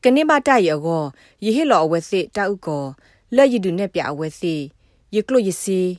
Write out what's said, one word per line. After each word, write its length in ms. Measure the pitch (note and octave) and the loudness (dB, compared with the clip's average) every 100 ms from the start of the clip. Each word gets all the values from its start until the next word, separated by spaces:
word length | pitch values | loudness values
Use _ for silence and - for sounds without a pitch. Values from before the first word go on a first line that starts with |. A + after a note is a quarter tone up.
Ke 80 | B3 | 4
ne 120 | C4 D#4 | 2 4
ba 100 | D4+ | 2
ta 120 | C#4 B3+ | 4 2
ye 120 | F3 D3+ | 2 0
ago, 380 | D#3+ E3 D3 - _ _ | -2 -2 -4 -10 _ _
ye 120 | G#3 A3+ | -2 0
he 80 | |
lo 120 | D#4 A#3 | 2 2
awe 200 | D#3+ E3 | 2 -2
se 240 | E3 F#3+ F3 - | -2 -4 -4 -4
ta 80 | G3 | -4
u 60 | G3 - | -4 -6
ko, 100 | D3 C#3 C3+ _ _ _ | -6 -8 -12 _ _ _
le 120 | A#3+ C#4 | 4 4
yi 60 | A#3+ | 4
du 80 | F#3 | -2
ne 160 | E3+ G3 | -4 -4
pya 240 | F3 C3 | -4 -4
awe 160 | C#3+ D#3+ - | -4 -8 -6
se, 160 | F3+ D#3+ C#3+ _ _ _ _ G#3 | -6 -4 -8 _ _ _ _ -4
ye 60 | |
klo 160 | G#3+ B3+ | 0 0
ye 140 | G3 F3 | 0 -4
se 240 | - F#3+ F#3 | -2 -2 -2